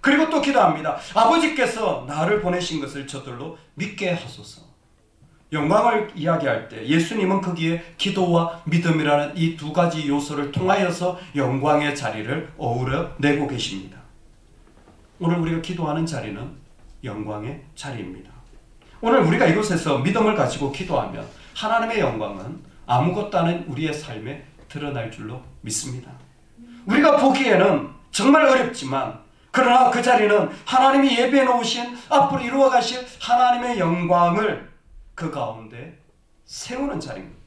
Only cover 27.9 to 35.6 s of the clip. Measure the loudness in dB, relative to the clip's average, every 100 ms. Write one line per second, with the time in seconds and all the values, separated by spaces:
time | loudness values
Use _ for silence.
27.9 | -16 -10 0 6 8 8 4 2 -4 -4
28.9 | -4 -4 -8 -20 _ _ 0 4 6 6
29.9 | 4 2 4 6 4 2 -4 0 4 6
30.9 | 6 4 4 4 4 4 2 0 -4 -6
31.9 | -10 0 4 4 0 -2 2 4 4 0
32.9 | -6 -10 -12 0 2 4 2 0 -2 -2
33.9 | -2 2 2 4 2 -2 -4 -12 -20 _
34.9 | -20 -20 -10 -8 -6 -8 -10